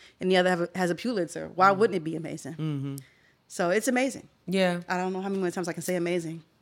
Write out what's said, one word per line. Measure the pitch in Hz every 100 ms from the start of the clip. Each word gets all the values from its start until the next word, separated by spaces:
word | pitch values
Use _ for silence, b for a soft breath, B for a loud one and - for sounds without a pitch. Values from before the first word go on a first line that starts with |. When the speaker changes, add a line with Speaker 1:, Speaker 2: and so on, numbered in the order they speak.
| b b
Speaker 1:
and | 185
the | 185
other | 180
have | 180
a, | 175
has | 185 180
a |
Pulitzer. | 175 233 233 160 160 160
Why | - 190
Speaker 2:
Mm. | 196
Speaker 1:
wouldn't | 220 185
it |
be | 156 160
amazing? | 156 160 135 156
Speaker 2:
Mm-hmm. | 156 143 139 139 b b b b -
Speaker 1:
So | - 175
it's | 196 220
amazing. | 247 262 - - _ -
Speaker 2:
Yeah. | 190 185 175 175
Speaker 1:
I | 180
don't | 185
know | 190
how | 196
many | 196
more | 180
times | 170 175
I |
can | 170
say | 160 180
amazing. | 170 180 165 165 - _